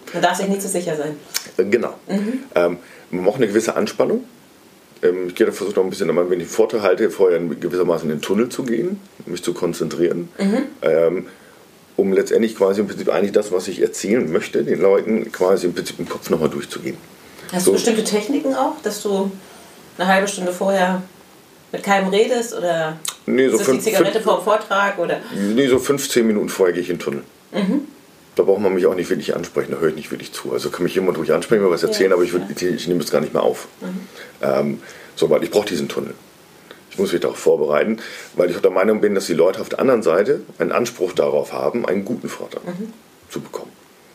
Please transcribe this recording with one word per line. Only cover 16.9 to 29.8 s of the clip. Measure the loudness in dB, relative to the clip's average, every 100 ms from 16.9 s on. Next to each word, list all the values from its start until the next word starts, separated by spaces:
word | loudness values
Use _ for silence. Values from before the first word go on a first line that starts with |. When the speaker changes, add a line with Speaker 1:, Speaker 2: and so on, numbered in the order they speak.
| -12 -16 -20 -20 -20 -8
Speaker 1:
Hast | 0
Speaker 2:
So. | 2
Speaker 1:
du | 4
bestimmte | 2 0
Techniken | 0 -2 0 -2 0
auch, | 0 -2 -2
dass | -6 -6
du | -2 -2 -2 -6 -16 -20 -20 -20 -20 -4
eine | 2
halbe | 4 2
Stunde | -2 -4
vorher | 0 0 2 2 0 -4 -16 -20 -20 -20 -20 -14
mit | -8
keinem | 0 2 4
redest | 2 2 2 -2
oder | -4 -2 0 -2 -6 -10 -8 0
Speaker 2:
Nee, | 2 4
so |
Speaker 1:
ist | 4
das | 2
die |
Speaker 2:
fünf, | 2
Speaker 1:
Zigarette | 2 2 2
Speaker 2:
fünf | 2
Speaker 1:
vor | 2 2
dem |
Vortrag, | 2 0 0 0 0 0
oder? | -2 -2 -4 -4 0
Speaker 2:
Nee, | 2 4
so | 4
fünf, | 2 -2 0
zehn | 2 2
Minuten | 2 -2
vorher | 2 2
gehe | 2
ich | -4
in | -4
den |
Tunnel. | -4 -6 -10 -20 -8
Speaker 1:
Mhm. | -2 0 0 -4 -14 -20 -20 -6 0
Speaker 2:
Da | 2
braucht | 4
man | 2
mich | 2 2
auch |
nicht | 2 -2
wirklich | -2 -2 -4
ansprechen, | -2 -4 -4
da | 0